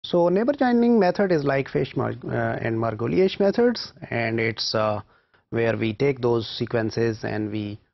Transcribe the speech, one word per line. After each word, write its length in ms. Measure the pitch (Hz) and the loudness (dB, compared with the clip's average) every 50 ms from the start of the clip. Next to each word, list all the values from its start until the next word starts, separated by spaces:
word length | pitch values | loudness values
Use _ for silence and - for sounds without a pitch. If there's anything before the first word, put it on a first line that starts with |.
| _ | _
So 240 | - - 175 170 175 | 0 2 2 4 4
neighbor 240 | 175 196 226 254 294 | 4 2 2 0 0
joining 480 | 285 269 247 240 233 233 233 240 226 | 2 2 2 4 4 4 6 6 6
method 320 | 190 180 180 - 208 190 180 | 4 4 4 2 2 2 2
is 120 | 156 139 | 2 2
like 240 | 139 139 139 135 - | 2 0 0 -2 -2
Fitch 280 | - 147 143 139 - | -2 -2 -2 -2 -2
Mar-, 180 | 139 120 113 117 120 123 | -4 -2 -2 -4 -6 -8
uh, 340 | - 123 120 117 113 117 - - | -6 -4 -2 -2 -2 -2 -2 -2
and 160 | 117 113 113 | -2 -2 0
Margoliouth 640 | 113 113 113 107 117 123 143 - 185 190 - - | -2 -2 -2 -2 -2 0 2 2 2 2 2 0
methods, 520 | 202 196 196 - 240 247 240 - - - - - 156 - | 0 0 2 4 2 2 2 0 -8 -12 -14 -16 -12 -6
and 280 | - 117 117 113 113 113 | -4 -2 -2 -2 -2 0
it's, 360 | 113 113 110 - - - - | 0 -2 -2 -4 -6 -4 -2
uh, 260 | 113 110 107 104 104 - _ _ _ _ _ _ _ _ _ | 0 0 0 -2 -4 -8 _ _ _ _ _ _ _ _ _
where 260 | - 113 117 113 113 | -2 0 0 0 0
we 160 | 110 110 113 107 | 0 0 -2 0
take 280 | - 139 143 139 123 | 0 0 0 0 0
those 280 | 120 120 117 117 107 - | 2 2 2 2 0 -4
sequences 760 | - - 123 113 - 117 110 110 - 113 117 117 110 110 - | -6 -6 -6 -2 -2 -2 -2 -2 -2 0 -2 -2 -2 -4 -6
and 260 | 110 107 107 107 104 | -6 -6 -4 -6 -4
we 280 | 104 107 104 104 104 107 _ _ | -6 -6 -6 -8 -10 -12 _ _